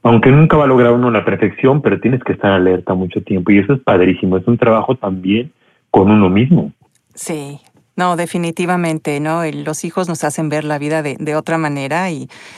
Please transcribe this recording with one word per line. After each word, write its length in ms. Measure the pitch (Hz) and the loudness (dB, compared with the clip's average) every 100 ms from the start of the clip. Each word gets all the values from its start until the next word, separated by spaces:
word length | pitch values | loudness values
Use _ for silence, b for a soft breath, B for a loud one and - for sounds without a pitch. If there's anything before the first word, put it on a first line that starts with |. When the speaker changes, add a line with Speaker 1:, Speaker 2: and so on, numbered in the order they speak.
Speaker 1:
aunque 280 | 120 117 127 | 4 4 6
nunca 260 | 143 156 156 | 6 6 4
va 80 | |
a 40 | 143 | 4
lograr 240 | 131 120 | 4 4
uno 180 | 120 123 | 4 2
la 140 | 110 | 0
perfección, 560 | 98 98 104 - 131 147 | -2 -2 -2 0 0 2
pero 180 | 123 98 | 0 0
tienes 240 | 110 127 | 0 -2
que 100 | - | -4
estar 180 | - 104 | -2 0
alerta 420 | 95 92 90 - | 2 2 0 -2
mucho 280 | 92 92 - | -4 -2 -6
tiempo 280 | - 95 87 | -4 -4 2
y 80 | 101 | 2
eso 140 | 98 | 2
es 80 | 135 | -2
padrísimo, 560 | - 98 92 90 95 92 | 2 2 2 2 0 0
es 100 | 92 | 0
un 120 | 117 | 0
trabajo 360 | 117 110 104 120 | 2 0 0 -4
también 540 | 101 92 92 107 139 _ _ _ _ | -4 -4 -2 -2 -4 _ _ _ _
con 200 | 98 98 | 2 4
uno 180 | 107 95 | 4 4
mismo. 440 | 98 131 175 - - _ _ _ | 2 2 2 0 -12 _ _ _
Speaker 2:
Sí, 440 | - - 156 143 143 _ _ _ - | -18 -10 -10 -10 -18 _ _ _ -4
no, 200 | 180 170 | -2 -2
definitivamente, 1000 | 170 180 170 165 175 180 170 156 - 143 | -2 -4 -4 -4 -2 0 -2 -2 -4 -4
¿no? 240 | 151 165 | -2 -2
El, 200 | 165 143 | -4 -6
los 200 | 147 156 | -8 -8
hijos 240 | 170 190 180 | -8 -6 -6
nos 140 | 160 | -4
hacen 240 | 147 - 156 | -4 -4 -4
ver 140 | 151 | -4
la 140 | 151 147 | -4 -6
vida 240 | 147 160 | -4 -4
de, 140 | 147 131 | -4 -6
de 180 | 151 151 | -6 -6
otra 200 | 151 165 | -4 -4
manera 540 | 156 143 135 160 190 | -4 -6 -4 -4 -4
y, 180 | 147 131 B B | -8 -12 B B